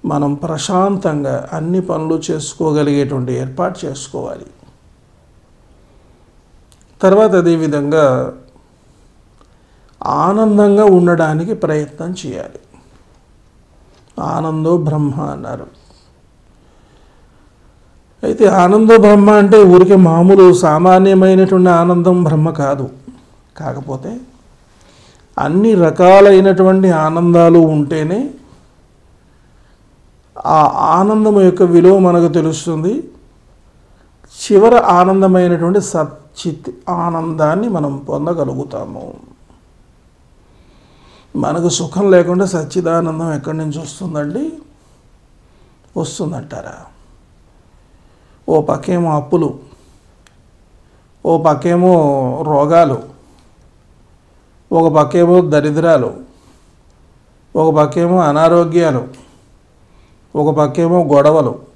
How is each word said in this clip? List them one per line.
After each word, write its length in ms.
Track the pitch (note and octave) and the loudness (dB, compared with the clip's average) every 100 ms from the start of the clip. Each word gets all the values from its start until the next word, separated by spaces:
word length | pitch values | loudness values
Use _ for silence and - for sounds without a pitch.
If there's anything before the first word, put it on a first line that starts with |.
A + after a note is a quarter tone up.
| F3+ | -6
మనం 200 | D3 D3 C#3+ E3 | -4 -4 -6 -8
ప్రశాంతంగా 880 | D#3 - F#3 G3 G3 F3+ D3+ C#3 C3 - D#3+ | -10 -6 -2 -2 -2 -4 -6 -6 -8 -8 -10
అన్ని 240 | D#3+ F#3 F3+ | -6 -6 -4
పనులు 260 | D#3+ D#3+ E3 - | -8 -6 -6 -6
చేసుకోగలిగేటువంటి 1000 | D#3 D3+ - D#3+ D3+ D3 C#3+ C3+ C#3 B2 B2 | -10 -10 -8 -4 -2 -2 -2 -4 -6 -6 -8
ఏర్పాటు 340 | C3 C3 F3+ F3+ | -8 -8 -8 -8
చేసుకోవాలి. 640 | - C3+ - - A#2+ - - _ _ _ _ _ _ _ _ _ _ _ _ _ _ _ _ _ _ _ _ _ _ _ _ _ | -12 -14 -14 -12 -12 -14 -18 _ _ _ _ _ _ _ _ _ _ _ _ _ _ _ _ _ _ _ _ _ _ _ _ _
తర్వాత 280 | F#3+ G3 A3 F#3 | 0 2 2 2
అదేవిధంగా 640 | E3+ E3 D#3+ D3 C#3+ D#3+ D3 B2+ B2+ - - _ _ _ _ _ _ _ _ _ _ _ _ _ _ _ - C#3+ E3 | 0 -2 -2 -4 -2 0 0 0 -6 -12 -20 _ _ _ _ _ _ _ _ _ _ _ _ _ _ _ -8 -4 -2
ఆనందంగా 600 | G3+ A3 G#3 G#3 G3+ G#3+ F#3 | -2 0 2 2 2 4 4
ఉండడానికి 560 | F3 E3+ D#3 D3+ E3+ A3 | 2 0 -2 -4 -6 -6
ప్రయత్నం 480 | D#3+ D3+ D3 - E3 F3+ | -4 -6 -6 -12 -12 -12
చేయాలి. 380 | D3 F#2+ - - _ _ _ _ _ _ _ _ _ _ _ _ _ _ _ - D#3 | -12 -12 -14 -18 _ _ _ _ _ _ _ _ _ _ _ _ _ _ _ -12 -8
ఆనందో 400 | E3 D#3+ D#3 D#3 F3 D3+ | -6 -6 -4 -2 -2 -2
బ్రహ్మ 280 | D3+ D3 C3 D3 C#3+ | -2 -4 -6 -10 -10
అన్నారు. 320 | - - - _ _ _ _ _ _ _ _ _ _ _ _ _ _ _ _ _ _ _ _ _ _ _ _ _ | -12 -14 -16 _ _ _ _ _ _ _ _ _ _ _ _ _ _ _ _ _ _ _ _ _ _ _ _ _
అయితే 220 | - A3 G#3 F#3+ | -8 0 2 4
ఆనందో 340 | F3 G#3 A3 A3+ G#3 | 2 4 6 6 6
బ్రహ్మ 240 | G#3 G3+ G#3+ | 6 6 4
అంటే 180 | G3+ G#3+ G3 F3+ | 6 6 8 6
ఊరికే 220 | F#3 G3 F3 | 6 6 4
మామూలు 360 | D#3+ F3+ G3 F#3 F3 E3 | 4 4 8 6 6 2
సామాన్యమైనటువంటి 1040 | D#3 F3 F#3 F#3+ F#3+ F#3 F#3+ F#3+ F#3+ F3+ E3+ | 2 4 4 4 4 4 4 2 2 4 2
ఆనందం 360 | E3+ F3 F3 F3+ E3+ | 2 0 2 2 0
బ్రహ్మ 220 | D#3 D#3+ D#3 | 0 -2 -2
కాదు. 240 | C#3 C#3 B2+ - - - _ _ _ - | -4 -4 -6 -12 -20 -20 _ _ _ -14
కాకపోతే 500 | D3+ B2 C3+ C3 D#3 A#3+ B3+ _ _ _ _ _ _ _ _ _ _ - | -12 -12 -12 -12 -12 -16 -18 _ _ _ _ _ _ _ _ _ _ -8
అన్ని 340 | C#3 E3+ A3 G3+ E3 | -4 0 0 2 0
రకాలైనటువంటి 1000 | D3+ F#3 G3 G3+ F#3+ G3 F#3 F#3+ F#3+ F#3+ E3 D#3 | 2 6 8 8 6 4 2 2 2 2 0 -2
ఆనందాలు 540 | E3 F3 E3+ E3+ E3+ D#3+ | 0 2 4 6 4 4
ఉంటేనే 460 | D3+ C#3+ D#3+ D3+ G3 C#4+ - _ _ _ _ _ _ _ _ _ _ _ _ _ _ _ _ _ _ _ - - D#3 | 0 -4 -4 -4 -6 -8 -12 _ _ _ _ _ _ _ _ _ _ _ _ _ _ _ _ _ _ _ -12 -2 0
ఆ 40 | D3 - D#3 E3 | 0 0 -2 0
ఆనందం 380 | G3 G#3+ G#3+ G#3 F#3 | 0 0 0 2 2
యొక్క 160 | F3+ F#3 | 2 2
విలువ 220 | F3 F3 F#3+ F#3 | 4 4 4 4
మనకు 220 | F3 E3+ D#3+ | 2 0 0
తెలుస్తుంది. 560 | D#3 D#3 - D#3+ E3 C4+ E4+ - _ _ _ _ _ _ _ _ _ _ _ - | -2 -6 -8 -6 -6 -6 -10 -20 _ _ _ _ _ _ _ _ _ _ _ -18
చివర 360 | - G3+ A3+ A#3+ - F3 | 0 4 4 4 2 2
ఆనందమైనటువంటి 840 | F3+ F#3+ F#3+ F#3 F3+ E3+ E3+ G3 - | 2 2 2 2 0 0 -2 -2 -4
సచ్చిత్ 800 | E3+ C#3+ - _ - E3+ D3+ - - - F3 | -6 -6 -10 _ -12 -12 -10 -14 -16 -10 -6
ఆనందాన్ని 640 | E3+ E3 E3 D#3+ D3+ E3+ A#3 F3+ | -6 -6 -8 -4 -2 -2 -4 -6
మనం 160 | D3 C#3 - | -6 -8 -10
పొందగలుగుతాము. 960 | D3 D3+ E3+ C3+ C3 C#3 - - - - - - _ _ _ _ _ _ _ _ _ _ _ _ _ _ _ _ _ _ _ _ - | -8 -6 -6 -6 -8 -10 -12 -14 -16 -18 -20 -20 _ _ _ _ _ _ _ _ _ _ _ _ _ _ _ _ _ _ _ _ -8
మనకు 260 | - D3+ E3+ - | -6 -4 -4 -4
సుఖం 280 | D#3 - G3+ | -8 -4 2
లేకుండా 320 | F3+ E3+ F3+ F#3+ | 2 2 -2 -4
సచ్చిదానందం 760 | F3+ D3+ F#3 E3 E3+ E3 D#3+ E3 D3 | -6 -6 -6 -4 -4 -4 -6 -8 -8
ఎక్కడి 200 | D#3+ D#3 | -8 -10
నుంచి 160 | D#3 D3 | -8 -10
వస్తుందండి? 600 | D#3+ - F#3 D3+ D3 F#3 D#4+ D#4+ - _ _ _ _ _ _ _ _ _ _ _ _ - | -14 -14 -10 -8 -8 -8 -10 -12 -20 _ _ _ _ _ _ _ _ _ _ _ _ -10
వస్తుందంటారా? 760 | D#3+ - E3 D#3+ - - - - - _ _ _ _ _ _ _ _ _ _ _ _ _ _ _ - | -10 -10 -10 -10 -14 -18 -18 -20 -20 _ _ _ _ _ _ _ _ _ _ _ _ _ _ _ -2
ఓ 100 | D#3 D3+ | -2 -2
పక్కేమో 380 | C#3+ - F3+ E3+ D3+ | -6 -4 -4 -2 -4
అప్పులు, 300 | C3 F3+ D#3 - - - _ _ _ _ _ _ _ _ _ _ _ _ _ _ D3+ | -4 -4 -4 -8 -20 -20 _ _ _ _ _ _ _ _ _ _ _ _ _ _ -4
ఓ 40 | E3 D#3 | 0 0
పక్కేమో 460 | D3 E3+ F3 F3+ F3 D3+ C#3 B2+ B2+ D#3 | -2 -2 0 2 2 2 -2 -4 -6 -4
రోగాలు, 500 | D3 D3 E3 D#3+ A#2 - - _ _ _ _ _ _ _ _ _ _ _ _ _ _ _ | -2 2 2 2 -2 -10 -20 _ _ _ _ _ _ _ _ _ _ _ _ _ _ _
ఒక 160 | E3 E3 D3+ | -2 0 2
పక్కేమో 400 | C#3+ F3 E3+ F3+ D#3+ | 0 0 2 2 2
దరిద్రాలు, 560 | D3 D3 D3 E3 D#3 A#2+ F#2 - _ _ _ _ _ _ _ _ _ _ _ _ E3+ | -2 -2 -2 0 0 -2 -8 -20 _ _ _ _ _ _ _ _ _ _ _ _ -4
ఒక 120 | D#3+ D#3 | -2 0
పక్కేమో 380 | D3+ D3+ E3+ F#3 D#3+ | 0 0 0 0 0
అనారోగ్యాలు, 760 | D3 E3 E3+ F3 E3 E3 C3 - - _ _ _ _ _ _ _ _ _ _ _ - | 2 2 2 0 0 0 -2 -8 -18 _ _ _ _ _ _ _ _ _ _ _ -4
ఒక 140 | D3+ D3 | -2 0
పక్కేమో 400 | D3 C3 E3 F3 D#3 | -2 0 0 0 2
గొడవలు 400 | C#3+ C#3+ D#3 C3 - - | 2 4 2 0 -6 -18